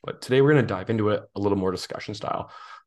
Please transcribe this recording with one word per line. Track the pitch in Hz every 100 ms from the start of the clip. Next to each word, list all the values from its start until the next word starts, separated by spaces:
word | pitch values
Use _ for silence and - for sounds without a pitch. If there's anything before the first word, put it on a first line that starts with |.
But | - -
today | - 127
we're | 139
gonna | 143 110
dive | 95 95
into | 113 107
it | 107 - 101
a |
little | 101 101
more | 92
discussion | 90 - - - 104
style. | - - - - - -